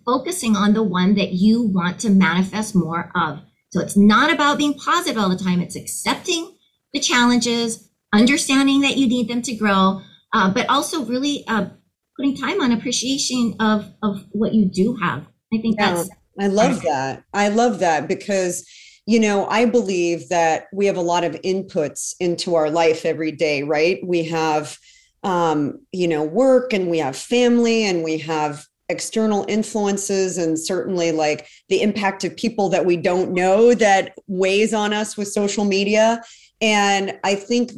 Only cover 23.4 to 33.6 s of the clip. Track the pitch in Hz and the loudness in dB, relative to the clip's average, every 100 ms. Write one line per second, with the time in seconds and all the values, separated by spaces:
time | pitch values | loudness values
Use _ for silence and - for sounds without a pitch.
23.4 | 156 143 143 151 165 185 185 175 160 165 | -2 -2 -2 0 0 0 -2 -2 -2 -2
24.4 | 160 151 143 - _ _ _ _ 202 180 | 0 -2 -4 -12 _ _ _ _ -2 0
25.4 | 170 151 143 - _ 190 175 156 156 180 | 2 0 -2 -6 _ -4 -2 0 -2 2
26.4 | 262 254 254 214 180 165 139 135 - 240 | 4 4 2 -2 -2 -2 -2 -6 -2 2
27.4 | 247 240 233 226 214 175 160 156 151 160 | 4 4 2 2 0 -2 -2 -4 -4 -2
28.4 | 151 143 - _ - 165 - 226 220 208 | -2 -6 -16 _ -8 -6 -4 -2 0 0
29.4 | - 208 214 220 202 196 - 196 190 175 | 0 -2 -2 -2 -2 -2 -2 -2 -2 -2
30.4 | 165 160 - 180 - 180 170 156 151 151 | -2 -2 -4 -4 -4 -2 0 0 0 -2
31.4 | - - - 190 214 208 202 196 185 - | -6 -16 -2 0 0 0 -2 -2 -6 -4
32.4 | 233 220 196 180 165 175 170 180 185 180 | -6 -2 0 0 2 0 0 0 0 0
33.4 | 185 196 | 2 6